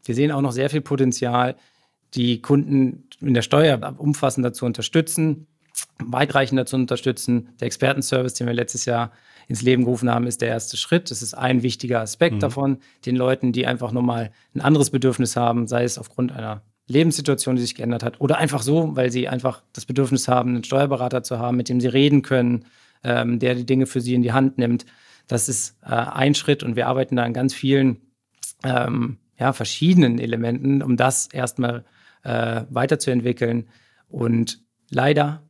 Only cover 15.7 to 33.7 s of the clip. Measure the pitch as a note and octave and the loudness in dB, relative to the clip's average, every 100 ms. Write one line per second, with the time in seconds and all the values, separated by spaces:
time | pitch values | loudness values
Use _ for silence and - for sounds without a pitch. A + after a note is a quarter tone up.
15.7 | A#2+ A#2+ - A#2 - B2 C3 A2 G#2+ _ | -2 -2 -4 -12 -6 -6 -4 -10 -12 _
16.7 | _ _ B2+ E3 D3 C#3+ C3+ - B2+ A#2+ | _ _ 4 4 2 0 0 0 0 -2
17.7 | - A#2 A#2 A#2+ - C#3 D#3 D#3+ C3+ A#2 | -6 -6 -4 -6 -4 0 2 0 -2 0
18.7 | D#3 D#3+ C3+ B2+ B2 B2 B2+ B2+ A#2+ _ | 0 0 0 0 0 -4 -2 -4 -6 _
19.7 | - - C#3 C3+ C3+ - B2 B2 B2 A#2 | -18 -6 0 2 0 2 2 2 -2 0
20.7 | C#3 C#3+ C3 B2 B2+ B2 A#2+ A#2+ B2 A#2+ | 0 2 0 -2 -4 -4 -4 -2 -2 0
21.7 | B2 B2 B2 C#3+ C#3 C3+ C3 A#2+ A#2+ - | 0 2 4 6 4 4 0 2 -2 -6
22.7 | _ _ _ B2 A#2+ A#2+ A#2+ B2 B2 A#2+ | _ _ _ -2 -2 0 0 0 -2 0
23.7 | C3 C3 C3 B2 B2 A#2+ B2+ C3+ - A#2+ | 0 2 -2 0 2 2 4 2 2 0
24.7 | A#2+ - _ _ - _ A#2+ - G#2 - | 0 -4 _ _ -20 _ -4 -2 -4 -6
25.7 | _ - A#2 A#2+ - C3+ D3 - C#3+ - | _ -4 -4 -4 0 2 2 0 -2 -2
26.7 | A#2 B2 C3 C3 B2+ A#2+ A#2+ C3 - C3+ | -2 -2 -2 0 0 -2 0 -2 -2 2
27.7 | C3+ C3+ A2+ _ _ _ _ - - C3 | 4 4 0 _ _ _ _ -16 -10 -2
28.7 | B2+ - - A#2+ A2+ _ _ B2 C3+ A2+ | -2 0 -2 -4 -6 _ _ -2 0 -6
29.7 | - D#3+ F3+ C3+ A#2 A#2+ A#2 A#2 A#2+ C3+ | 0 4 6 6 4 -2 -2 -2 -2 0
30.7 | C#3 C#3 B2 B2+ C3 - C#3+ B2+ - B2 | 0 2 2 2 0 -4 -6 -6 -2 -4
31.7 | A#2+ A2+ _ _ _ - A#2 A#2 A2+ A#2+ | -4 -12 _ _ _ -6 -2 -2 -4 -4
32.7 | B2 C3 D3 - B2 A#2 A#2+ A#2+ A#2+ A2+ | -2 0 0 2 0 0 0 0 -2 -6